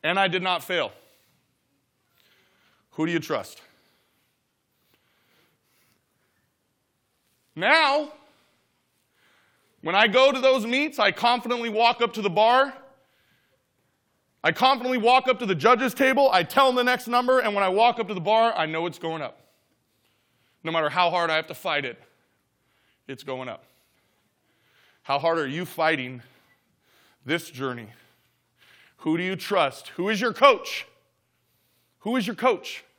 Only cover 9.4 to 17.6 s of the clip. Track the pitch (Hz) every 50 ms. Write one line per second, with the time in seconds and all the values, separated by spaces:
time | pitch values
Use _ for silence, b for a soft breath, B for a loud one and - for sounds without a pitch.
9.4 | _ _ _ _ _ _ _ _ - 156 175 196 220 226 190 247 262 277 277 262
10.4 | 247 262 262 269 208 233 240 269 294 311 - - 214 202 - - - 240 240 247
11.4 | - 233 247 240 233 233 208 214 233 233 233 - 233 233 - 226 208 202 170 202
12.4 | 214 226 240 262 269 277 262 - - - _ _ _ _ _ _ _ _ _ _
13.4 | _ _ _ _ _ _ _ _ _ _ _ _ _ _ _ _ _ _ _ _
14.4 | - 156 170 - 247 262 277 247 247 254 254 240 208 233 247 262 254 254 254 -
15.4 | 247 196 190 151 131 220 254 220 262 247 - - 277 262 262 254 285 262 208 185
16.4 | 175 - - 269 277 262 247 247 247 247 254 - - 226 240 240 247 247 262 254
17.4 | 233 220 208 202